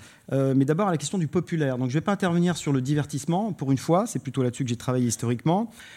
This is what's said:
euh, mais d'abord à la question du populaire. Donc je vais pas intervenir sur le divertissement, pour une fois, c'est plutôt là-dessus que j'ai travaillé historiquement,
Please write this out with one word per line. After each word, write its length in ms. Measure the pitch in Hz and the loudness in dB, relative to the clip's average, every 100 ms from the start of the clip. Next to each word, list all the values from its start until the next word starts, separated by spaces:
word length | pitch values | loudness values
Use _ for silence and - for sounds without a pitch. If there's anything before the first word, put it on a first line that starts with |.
| - - - | -14 -20 -4
euh, 220 | 135 135 135 | 0 2 4
mais 100 | 135 | 4
d'abord 220 | 156 208 | 2 0
à 40 | |
la 60 | 165 | 0
question 200 | - 196 | -2 -2
du 100 | 151 | 0
populaire. 520 | 180 165 170 139 127 | -2 -2 0 0 0
Donc 100 | 127 | 0
je 60 | 151 | 0
vais 60 | |
pas 100 | 165 | 0
intervenir 460 | 196 185 175 180 165 | 0 2 2 2 0
sur 140 | - | 0
le 80 | 135 | 0
divertissement, 760 | 127 147 - 139 - 175 220 | 2 0 -2 -4 -2 -2 -2
pour 180 | 160 135 | -2 0
une 80 | 131 | 0
fois, 260 | - 175 233 | 4 2 2
c'est 140 | - | -4
plutôt 240 | 135 135 | -4 -2
là-dessus 200 | 123 - | -2 -2
que 60 | 131 | -4
j'ai 80 | 117 | -2
travaillé 300 | - 127 120 | 0 0 0
historiquement, 640 | - 117 120 156 185 233 - - | 0 -2 0 2 0 -2 -10 -20